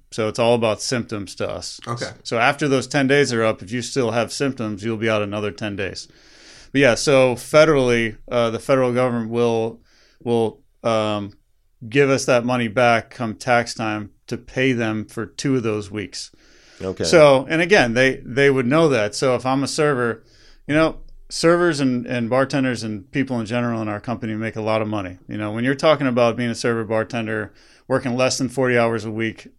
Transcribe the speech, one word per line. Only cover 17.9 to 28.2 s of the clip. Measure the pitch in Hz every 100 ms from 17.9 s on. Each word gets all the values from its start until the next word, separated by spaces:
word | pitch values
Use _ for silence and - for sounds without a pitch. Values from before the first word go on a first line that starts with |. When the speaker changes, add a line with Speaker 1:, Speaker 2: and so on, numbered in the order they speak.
Speaker 1:
they, | 113 131 127
they | - 117 139
would | 131 120
know | 151 165
that. | 127 104
So | - 139
if | 123
I'm | 127 135
a | 135
server, | - 151 135 120 107 - _ - - -
you |
know, | 147 160 - - - -
servers | - 165 175 175 143
and, | 135 123 120
and | 127 113
bartenders | 127 135 143 131 117
and | 110 107 -
people | 143 135 123
in | 107
general | 120 120 113
in | 107
our | 104
company | - 113 113
make | 107 110 110
a |
lot | 107 110
of | 107
money. | 107 92 90 -
You | 107
know, | 107
when | 110
you're | 123
talking | 139 160 151 139
about | 123 120 113
being | 120
a |
server, | 113 127 117
bartender, | 104 110 110 120 110 110 104 - _ _ -
working | 127 131
less | 120